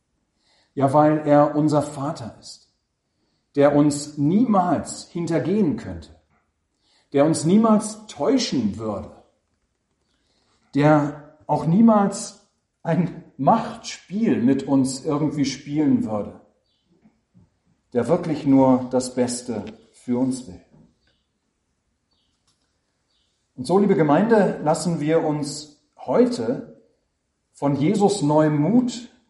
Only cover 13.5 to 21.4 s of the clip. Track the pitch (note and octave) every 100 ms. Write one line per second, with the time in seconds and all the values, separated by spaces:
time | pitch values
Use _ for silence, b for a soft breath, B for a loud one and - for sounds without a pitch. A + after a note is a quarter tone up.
13.5 | A3+ - - - - - G3 A3 A2+ A#2+
14.5 | C3+ - C3+ B2+ - E3 D3 D3+ D3 C3
15.5 | - C#3 D3 C#3+ A#2 A2 G#2 F2+ - _
16.5 | _ _ _ _ _ _ _ _ _ _
17.5 | _ _ _ _ A#2+ A#2+ F3+ F3 C#3+ C#3
18.5 | C3+ C3 B2+ B2 B2 - B2 A#2+ - -
19.5 | G#2+ G2+ - _ _ - B2 C3 - -
20.5 | F2 _ _ _ _ _ _ _ _